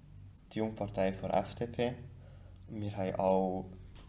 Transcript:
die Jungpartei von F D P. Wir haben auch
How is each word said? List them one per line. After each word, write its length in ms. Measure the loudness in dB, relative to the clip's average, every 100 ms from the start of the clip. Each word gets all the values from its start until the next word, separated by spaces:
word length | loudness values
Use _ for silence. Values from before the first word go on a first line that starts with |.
| -20 -18 -18 -18 -8
die 60 | 0
Jungpartei 540 | 0 0 -2 2 2
von 180 | 2 2
F 240 | 2 2
D 120 | -2 -4
P. 280 | 2 0 0 -8 -14 -16 -16 -16 -16 -10
Wir 260 | -6 -4 0
haben 180 | 0 4
auch 540 | 6 8 6 0 -4 -10 -14 -14